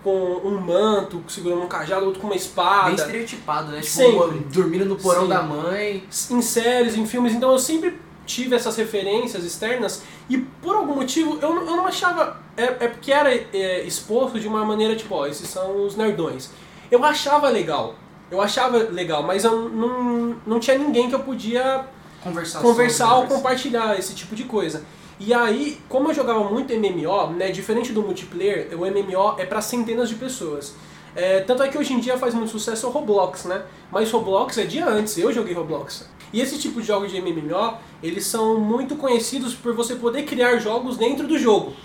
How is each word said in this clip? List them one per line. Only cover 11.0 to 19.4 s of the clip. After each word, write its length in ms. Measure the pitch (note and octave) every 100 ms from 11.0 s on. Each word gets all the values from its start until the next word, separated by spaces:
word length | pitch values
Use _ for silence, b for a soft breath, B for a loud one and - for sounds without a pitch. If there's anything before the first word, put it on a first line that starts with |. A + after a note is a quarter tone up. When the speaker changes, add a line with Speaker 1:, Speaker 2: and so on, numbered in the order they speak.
| C4 E4 D#4 D4+
Speaker 1:
eu, 120 | D4
não, 80 | E4+
eu 120 | E4+ E4+
não 100 | F#4
achava, 560 | F4+ F4+ F4 - - - -
é, 80 |
é 240 | B3 B3 A#3+
porque 240 | A3+ -
era, 220 | C#4 C#4+
é, 500 | B3 - G3 F#3+ F3+
exposto 560 | F3 - - A3+ C4 A3+
de 80 | G#3+
uma 160 | G#3+
maneira 320 | G#3+ G#3+ A3 A3
tipo, 180 | -
ó, 140 | F3+ C#3+
esses 220 | D3+ F3
são 360 | F#3 F#3+ G3+ G3+
os 120 | G#3
nerdões. 520 | A3 - D#3+ B2+ - B B B B
Eu 140 | A#3+
achava 460 | D4+ D4 C#4 D4 C#4+
legal, 460 | A3+ D#3+ C#3+ A2+ - - - -
eu 100 | F#3
achava 360 | G#3 C4 B3+ A#3+
legal, 460 | A3 F3 E3 D3+
mas 200 | D#3 G3